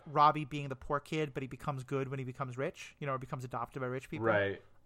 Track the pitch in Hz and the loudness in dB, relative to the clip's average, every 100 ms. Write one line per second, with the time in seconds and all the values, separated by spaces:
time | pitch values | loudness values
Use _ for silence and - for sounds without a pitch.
0 | - 151 147 151 147 147 143 131 - 143 | 0 6 6 6 0 -4 -6 -6 -2 -2
1 | - 156 151 135 131 127 - 135 127 139 | 0 0 0 -2 -6 -6 -4 -4 -2 -2
2 | 135 135 127 123 127 123 147 - - - | -2 -4 -6 -6 -6 -4 -4 -6 -14 -8
3 | 147 131 131 135 123 123 117 143 127 131 | -4 -4 -4 -8 -4 -4 -4 -4 -4 -4
4 | - 151 113 104 98 95 - - | -6 2 4 6 4 0 -10 -14